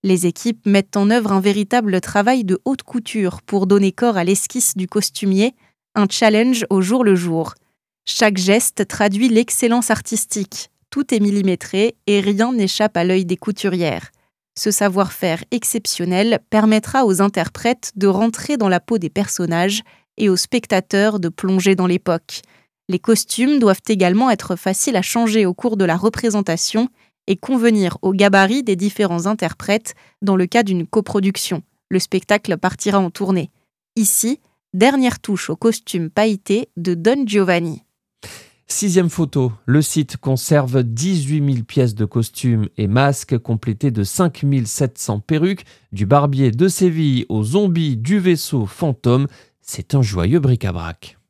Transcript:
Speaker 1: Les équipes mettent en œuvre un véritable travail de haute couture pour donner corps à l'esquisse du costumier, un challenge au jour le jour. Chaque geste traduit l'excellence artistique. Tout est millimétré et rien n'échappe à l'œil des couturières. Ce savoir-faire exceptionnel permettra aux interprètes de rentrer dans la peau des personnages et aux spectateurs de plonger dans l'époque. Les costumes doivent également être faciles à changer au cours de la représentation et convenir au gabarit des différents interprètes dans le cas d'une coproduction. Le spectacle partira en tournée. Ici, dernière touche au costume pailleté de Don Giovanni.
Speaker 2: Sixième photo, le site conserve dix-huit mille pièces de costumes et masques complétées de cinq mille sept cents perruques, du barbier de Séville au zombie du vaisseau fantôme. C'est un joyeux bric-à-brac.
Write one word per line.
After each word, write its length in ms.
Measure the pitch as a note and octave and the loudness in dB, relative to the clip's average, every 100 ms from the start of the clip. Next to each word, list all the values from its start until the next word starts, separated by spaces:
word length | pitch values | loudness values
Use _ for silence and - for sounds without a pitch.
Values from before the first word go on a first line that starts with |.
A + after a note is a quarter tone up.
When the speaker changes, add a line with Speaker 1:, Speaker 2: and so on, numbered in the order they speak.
Speaker 1:
Les 240 | G3 F#3 F3 | 2 2 0
équipes 380 | - A#3 A3+ | -2 -6 -4
mettent 320 | - G3+ G3 G3+ | 0 0 0 0
en 140 | G3+ | 2
œuvre 200 | A#3+ G#3+ | 2 2
un 120 | G3 | 0
véritable 580 | G3 G3+ G3+ B3 G#3+ F#3 | 2 0 0 0 0 -2
travail 420 | - G3+ G#3 C4 | -2 0 2 0
de 160 | G3 F#3 | 0 -2
haute 180 | - C4+ | -2 -6
couture 600 | - B3 A3 A3 F#3 - | -6 -8 -6 -2 -2 -4
pour 240 | - G3+ F#3 | -4 -2 2
donner 260 | G3+ G3 | 4 4
corps 240 | - A#3+ G3 | 2 0 0
à 80 | |
l'esquisse 500 | E3+ G3 - B3 - | 0 0 -2 -4 -4
du 140 | F#3+ F#3 | -2 -4
costumier, 640 | G#3+ G3 - G3 F#3+ A3+ - _ _ _ | -2 -4 -4 0 2 0 -2 _ _ _
un 120 | - G3+ | 0 0
challenge 560 | - A3 G#3+ A#3+ B3 A3+ | 4 4 4 2 0 0
au 100 | G3 | 0
jour 240 | F#3 B3 | 2 2
le 100 | A#3 | 4
jour. 380 | F#3 F3 E3 D#3 - _ _ _ _ - | 2 2 -4 -4 -10 _ _ _ _ -10
Chaque 320 | - G#3+ F#3+ | 0 0 2
geste 500 | F#3 G#3 - - A3+ | 2 2 2 -4 -6
traduit 400 | - G#3 G3 B3 | 0 0 2 2
l'excellence 640 | A3 A#3+ - A#3+ A#3+ A#3 | 2 2 0 0 0 0
artistique. 800 | A3 - A3 - G#3+ F#3+ - - _ _ | -4 -2 -6 -4 -6 -8 -10 -16 _ _
Tout 260 | - C#4 | -6 -2
est 60 | A#3 | 0
millimétré 760 | G3+ G3+ F#3+ F3 - F#3+ A3+ - - | 2 2 0 -2 -4 0 0 -2 0
et 140 | G3+ | 0
rien 300 | G3 G3+ A#3 | 2 0 0
n'échappe 460 | B3 F#3+ - G#3+ F3+ | 0 -2 0 0 0
à 80 | |
l'œil 220 | E3+ F#3 F3+ | 2 0 0
des 100 | F3+ | -4
couturières. 760 | - G3+ G3+ F3+ E3 F2+ - _ _ _ _ - | -6 -4 -2 0 -2 -4 -8 _ _ _ _ -6
Ce 140 | G#3+ | -4
savoir-faire 760 | G#3 G3+ F#3+ F#3 - F#3 E3 - | 0 0 0 -2 -2 -4 -4 -4
exceptionnel 880 | B3 - A3+ - - F#3 F#3 A3 A3 _ | -6 -4 -4 -6 -4 -2 0 0 0 _
permettra 560 | G#3+ G#3+ G#3+ G#3+ C4+ | 2 4 2 2 0
aux 160 | B3 F#3 | 2 2
interprètes 720 | G3+ G3 E3+ - A#3 B3+ - | 2 0 -6 -4 -2 -2 -6
de 120 | G3+ G3 | 0 0
rentrer 500 | F#3+ A3+ A3+ - D4 | 2 0 -2 -6 -2
dans 140 | G3+ | 2
la 100 | F3+ | 0
peau 160 | - A3+ | 0 -4
des 140 | E3+ | -2
personnages 720 | - G3+ - E3+ E3+ F#3 G#3+ A3 _ _ - | -4 -4 -4 -2 0 0 -2 -10 _ _ -2
et 140 | G#3+ | 0
aux 60 | F3+ | 0
spectateurs 840 | - B3 - F#3+ F#3+ G3 G#3 G#3 | 0 -4 0 -2 0 0 2 0
de 80 | E3+ | -4
plonger 460 | - F#3 F#3+ F#3 | -4 -2 2 2
dans 120 | F#3+ F3+ | 2 2
l'époque. 540 | F3+ - E3 - - _ _ _ _ - | 0 0 -4 -4 -18 _ _ _ _ -6
Les 100 | F#3 | -4
costumes 600 | - A3 - - C4 D4 | 2 0 0 -2 2 4
doivent 240 | A3+ F#3+ - | 4 2 0
également 440 | G#3 F3+ F#3+ B3+ | 2 2 4 2
être 260 | A3 - F3 | 0 -2 -4
faciles 400 | - F#3+ - A3 | -4 -2 0 -2
à 60 | |
changer 420 | F3+ A#3 A3+ A3 | -2 0 0 2
au 80 | G3 | 0
cours 240 | F3+ B3 G#3+ | 0 -4 0
de 80 | |
la 140 | F#3 E3+ | 0 2
représentation 880 | G3+ A3 A#3 G#3 G3 E3 - A3 B3+ _ _ _ - | 0 0 -2 -2 -2 -4 -2 -2 -4 _ _ _ -4
et 100 | - | -4
convenir 600 | - B3+ A#3 G#3+ F#3 - | 0 2 2 2 0 0
au 100 | F#3+ | -2
gabarit 520 | F#3+ G3+ G3 G3 B3+ | 2 4 4 4 0
des 100 | A#3+ | 0
différents 520 | F#3+ G3+ - G3+ E3+ F3 | 0 -2 0 -2 0 -2
interprètes 680 | G#3+ E3+ - - G#3+ - - _ _ | -2 -4 -6 -2 -2 -2 -18 _ _
dans 140 | G3+ | 0
le 120 | F#3+ F3+ | 2 2
cas 180 | A#3 | 2
d'une 200 | G#3 F#3 | 2 0
coproduction. 800 | D#3+ A3 G#3 G#3 G3 G3 - F3 - _ _ | 0 -2 0 0 0 -2 -6 -6 -8 _ _
Le 120 | F#3 | -2
spectacle 560 | - F#3+ - G#3 - F3 | 0 -4 0 -2 0 -2
partira 420 | F#3 - G#3+ G3 | -2 -2 0 0
en 120 | F#3 | 0
tournée. 420 | - F#3+ F#3+ D3 _ _ _ _ | -4 -2 -2 -2 _ _ _ _
Ici, 460 | - G3+ - A3+ C#4+ _ _ _ | -2 0 0 -2 -4 _ _ _
dernière 460 | F#3 A#3+ C#4 B3+ - | 2 4 4 0 -2
touche 280 | - F#3+ - | -4 -4 -4
au 60 | |
costume 560 | D#3+ A3+ A3 - F#3 D#3+ | -2 0 -2 -6 -6 -4
pailleté 600 | G3+ A3 G3+ - G3+ B3+ - | 0 0 0 -2 -2 -2 -6
de 180 | F3 | -4
Don 300 | E3+ F3+ C#4 B3+ | 0 0 0 0
Giovanni. 580 | G#3 F#3 F3 E3+ D3+ _ _ _ _ - - - _ _ | 0 2 2 0 -8 _ _ _ _ -20 -20 -20 _ _
Speaker 2:
Sixième 440 | - G#3 F3+ F3 | -4 0 2 0
photo, 420 | - D#3+ C#3+ B2+ G#2+ | -2 -2 0 -2 -4
le 160 | - C3+ | 0 2
site 360 | D3 - C#3+ - | 2 -2 -4 -6
conserve 680 | - C3 - D3 B2+ C3 | -4 -2 2 0 2 0
dix-huit 580 | B2 A2+ E3 F3+ C#3 D3+ | 0 -2 -2 -2 0 0
mille 240 | C#3+ B2+ | 0 -2
pièces 300 | A2+ - B2+ | -2 0 0
de 100 | G#2+ | 0
costumes 640 | G#2+ B2 A2+ - B2+ A2+ G#2 - | -2 -2 -4 -2 0 0 -2 -2
et 120 | G#2 | 0
masques 500 | A2+ C#3+ C#3 - B2 | 2 2 0 -4 -6
complétées 540 | - A2 - G#2 C#3+ | -2 -4 -4 -2 -2
de 100 | A2 | -2
cinq 400 | G2 - F3+ - | -4 0 -2 0
mille 240 | C#3+ C#3 A2+ | -2 0 -2
sept 320 | - C3+ - | -2 -4 -4
cents 220 | - G#2 | -6 -6
perruques, 460 | - D#3 F3 G3 - - _ | -2 0 0 -2 -10 -20 _
du 140 | G2 G2 | -6 2
barbier 440 | C#3+ C#3+ C3+ C3+ | 2 2 2 0
de 160 | A2 F#3 | 2 0
Séville 600 | - F3+ D#3+ D3+ B2+ - | 2 0 2 0 0 -2
au 160 | G#2+ | -4
zombie 520 | G#2+ E3+ G#3 E3+ D#3+ A#2+ | 0 0 2 0 -2 -2
du 220 | A#2+ G#3 | 0 2
vaisseau 480 | F#3 E3+ - C#3 G2+ | 2 0 0 -2 -4
fantôme. 640 | - E3+ B2 B2 B2+ C#3 - _ _ | -4 -4 0 2 2 0 -6 _ _
C'est 340 | - - - | -14 -12 -2
un 80 | C#3 | 0
joyeux 380 | A#2 G2 F2 D#3+ | 2 0 2 2
bric-à-brac. 800 | C#3 A#2+ G2 F2 E2 E2 - _ _ | 2 0 -2 -6 -8 -12 -18 _ _